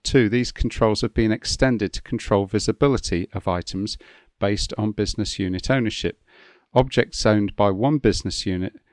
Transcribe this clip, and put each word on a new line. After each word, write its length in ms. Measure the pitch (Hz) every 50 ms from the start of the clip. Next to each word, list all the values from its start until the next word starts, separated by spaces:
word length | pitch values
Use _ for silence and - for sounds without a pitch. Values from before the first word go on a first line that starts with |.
| -
two, 260 | - - 135 113 101
these 220 | 113 123 123 -
controls 500 | - - - 117 - - 117 110 107 -
have 140 | - 110 -
been 160 | - 113 107
extended 600 | 107 - - - - - 131 131 120 104 104 92 -
to 80 | - -
control 420 | - 120 113 - - 107 101 101
visibility 840 | 95 - 104 - 110 101 - 143 143 127 107 - - 95 85 95 - -
of 140 | 98 -
items 500 | 98 90 90 85 - - 95 104 - - - - - - - _ _ _ _
based 320 | 101 101 104 - - - -
on 140 | - 107 107
business 480 | 104 - 104 - - - 101 - - -
unit 320 | 98 92 92 90 - -
ownership. 500 | 135 135 117 107 - - - - - - _ _ _ - - - _ _ _ _
Objects 540 | - 127 131 131 - 123 117 - - - -
owned 300 | 110 107 104 104 95 -
by 160 | - 104 101
one 260 | 95 98 120 143 156
business 480 | 143 - 107 92 - - 95 - - -
unit 300 | 95 92 90 92 - - - _ _